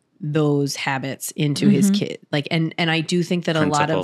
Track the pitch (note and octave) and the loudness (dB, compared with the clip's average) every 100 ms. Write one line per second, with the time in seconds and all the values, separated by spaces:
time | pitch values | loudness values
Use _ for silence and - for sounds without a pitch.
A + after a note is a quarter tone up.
0 | _ - D3+ D3+ D3+ C#3+ C#3 - - C3+ | _ -12 -4 0 2 2 0 -4 -4 -4
1 | C3+ - - - D3 D3 G3 F3+ G3 G3+ | -6 -10 -8 -2 -2 2 4 4 4 2
2 | - - - D3 C#3+ E3 D#3+ - E3 D#3+ | -2 -8 -6 -4 -2 -2 -2 -2 0 0
3 | D#3+ F3 E3+ F3 E3+ D#3+ D3+ D3 D3+ D#3+ | 0 -2 0 -2 0 0 2 2 0 0